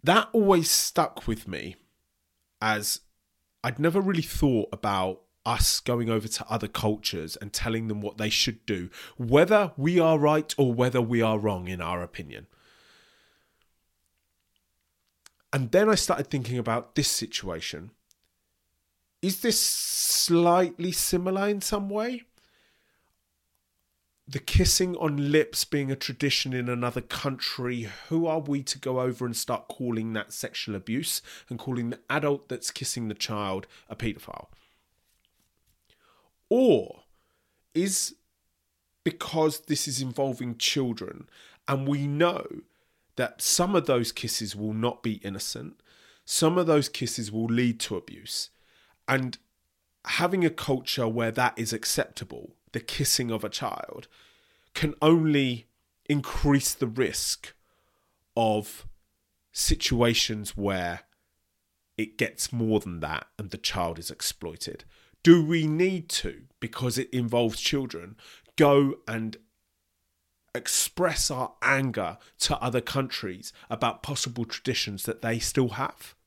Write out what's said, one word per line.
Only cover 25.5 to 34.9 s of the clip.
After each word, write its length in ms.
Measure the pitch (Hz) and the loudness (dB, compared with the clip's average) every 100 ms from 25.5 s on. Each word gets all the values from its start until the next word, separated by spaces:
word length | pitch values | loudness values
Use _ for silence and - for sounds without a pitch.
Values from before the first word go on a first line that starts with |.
| - | -2
being 260 | - 147 135 | -2 -2 -2
a 60 | 131 | -4
tradition 560 | - 127 143 - 135 | -6 -2 0 0 -2
in 160 | 127 123 | -4 -2
another 320 | 123 123 123 | -2 -2 -4
country, 880 | 120 - 143 131 - - 123 123 110 - - | -8 -6 -4 -4 -6 -4 -4 -4 -8 -12 -2
who 160 | 165 170 | 0 2
are 140 | 160 | 0
we 220 | 147 143 | 0 -2
to 140 | 139 139 | -2 -6
go 220 | 131 127 | -2 0
over 240 | 127 123 | 0 -2
and 100 | 123 | -4
start 340 | 117 - 117 - | -4 -4 -4 -6
calling 440 | - 123 113 113 | -6 -2 -2 -2
that 220 | 110 101 | -4 -6
sexual 400 | - - - - | -10 -10 -8 -6
abuse 480 | 101 - 117 165 - - - - | -8 -4 -4 -2 -6 -8 -20 -12
and 100 | 120 | -10
calling 300 | - 123 117 | -6 -4 -4
the 120 | 120 - | -6 -4
adult 400 | 143 147 143 - | -2 0 -2 -4
that's 200 | 127 - | -8 -8
kissing 380 | - 131 123 110 | -8 -8 -6 -6
the 60 | |
child 520 | 104 - 107 101 95 - - _ | -6 -6 -4 -2 -4 -6 -20 _
a 80 | 110 | -8
paedophile? 520 | 117 - - - - - _ _ _ | -6 -6 -14 -16 -16 -20 _ _ _